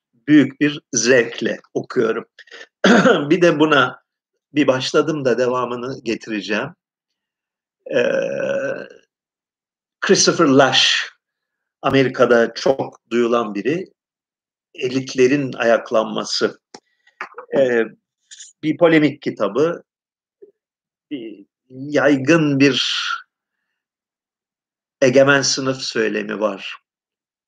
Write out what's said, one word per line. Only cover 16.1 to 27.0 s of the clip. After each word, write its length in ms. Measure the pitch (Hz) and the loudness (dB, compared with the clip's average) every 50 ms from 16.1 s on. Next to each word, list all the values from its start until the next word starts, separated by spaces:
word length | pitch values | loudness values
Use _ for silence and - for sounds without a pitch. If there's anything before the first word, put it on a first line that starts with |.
| 107 107 104 - - - 117 104 - _ _ _ - - _ _ _ _ _ _ _ _ - - - - - _ - 147 | -6 -8 -6 -6 -4 -2 -2 -4 -4 _ _ _ -20 -20 _ _ _ _ _ _ _ _ -18 -16 -16 -20 -14 _ 0 0
E, 220 | 135 127 120 117 110 107 95 _ _ _ _ _ _ _ - - - - _ _ | 0 2 0 0 -2 -2 -8 _ _ _ _ _ _ _ -20 -20 -20 -20 _ _
bir 140 | - 156 151 | -4 -4 0
polemik 460 | - 175 165 165 156 151 139 143 - | 2 4 4 6 4 4 2 -2 -4
kitabı. 600 | - 127 - - 110 98 101 127 156 170 175 - - _ _ _ _ _ _ _ _ _ _ _ 415 _ _ _ _ _ _ _ _ _ _ _ _ _ | -8 -10 -4 -4 -4 -4 0 0 0 -2 -2 -8 -14 _ _ _ _ _ _ _ _ _ _ _ -20 _ _ _ _ _ _ _ _ _ _ _ _ _
Bir, 360 | 147 131 113 113 - 101 101 _ _ _ _ _ | -12 -12 -12 -14 -16 -18 -20 _ _ _ _ _
yaygın 920 | 127 131 135 147 147 139 123 147 147 131 131 139 165 165 156 147 139 135 | -16 -14 -10 -2 -2 2 4 4 2 2 2 2 2 4 4 2 2 4
bir 420 | 139 139 123 - - - - - - - - - - _ _ _ _ _ _ _ _ _ _ _ _ _ _ _ _ _ _ _ _ _ _ _ _ _ _ _ _ _ _ _ _ _ _ _ | 4 4 2 0 -4 -4 -6 -6 -6 -6 -8 -10 -10 _ _ _ _ _ _ _ _ _ _ _ _ _ _ _ _ _ _ _ _ _ _ _ _ _ _ _ _ _ _ _ _ _ _ _
egemen 400 | 139 131 123 135 135 139 143 139 | 0 4 6 6 6 6 4 2
sınıf 340 | 131 - - 143 135 131 131 131 | 2 -2 -4 -4 -4 -4 -6 -6
söylemi 580 | - - - 120 110 107 104 107 104 104 107 98 | -8 -6 -4 -2 -2 -2 -2 -4 -6 -6 -6 -4
var. 360 | 107 104 98 95 - - - - _ _ _ _ | -4 -4 -4 -8 -14 -16 -18 -18 _ _ _ _